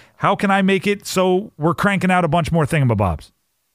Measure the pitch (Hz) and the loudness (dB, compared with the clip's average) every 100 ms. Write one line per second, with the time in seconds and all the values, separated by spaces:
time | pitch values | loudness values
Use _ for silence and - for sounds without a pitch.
0 | - - 160 196 208 196 190 196 202 202 | -10 -6 -2 0 0 2 2 0 0 -4
1 | - 190 185 185 214 - 151 160 208 196 | -4 -2 0 0 -4 -4 -2 0 0 0
2 | 185 180 170 170 156 165 143 160 131 107 | 0 2 2 0 0 0 0 0 2 2
3 | 98 78 - _ _ _ _ | 0 -2 -10 _ _ _ _